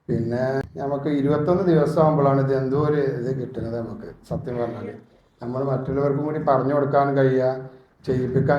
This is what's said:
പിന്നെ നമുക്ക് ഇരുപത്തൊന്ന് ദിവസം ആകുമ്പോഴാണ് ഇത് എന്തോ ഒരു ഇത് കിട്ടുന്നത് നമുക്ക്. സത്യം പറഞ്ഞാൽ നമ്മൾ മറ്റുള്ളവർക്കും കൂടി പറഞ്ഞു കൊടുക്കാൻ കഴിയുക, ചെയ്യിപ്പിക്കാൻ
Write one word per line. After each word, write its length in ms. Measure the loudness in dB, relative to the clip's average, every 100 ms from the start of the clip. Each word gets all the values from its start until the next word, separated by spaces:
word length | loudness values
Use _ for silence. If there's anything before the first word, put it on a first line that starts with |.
| -4
പിന്നെ 360 | -4 -2 -2 -2 -2 -4 -6
നമുക്ക് 280 | -4 -4 -2 0
ഇരുപത്തൊന്ന് 440 | 2 0 0 0 2
ദിവസം 280 | 2 2 4
ആകുമ്പോഴാണ് 360 | 4 4 4 2 2
ഇത് 80 | 0
എന്തോ 180 | 0 0 2
ഒരു 120 | 2 0 -2
ഇത് 100 | -4 -4
കിട്ടുന്നത് 360 | -6 -8 -6 -6
നമുക്ക്. 280 | -8 -10 -14 -18 -10
സത്യം 260 | -8 -6 -6
പറഞ്ഞാൽ 260 | -6 -6 -12 -14 -20 _ _ _
നമ്മൾ 200 | -8 -4 -2
മറ്റുള്ളവർക്കും 520 | -2 -2 0 0 0 -2
കൂടി 120 | -2 2
പറഞ്ഞു 260 | 2 4 2
കൊടുക്കാൻ 300 | 2 2 2 4
കഴിയുക, 320 | 4 4 2 -2 -10 -18 _ _ -4
ചെയ്യിപ്പിക്കാൻ 500 | -2 2 2 2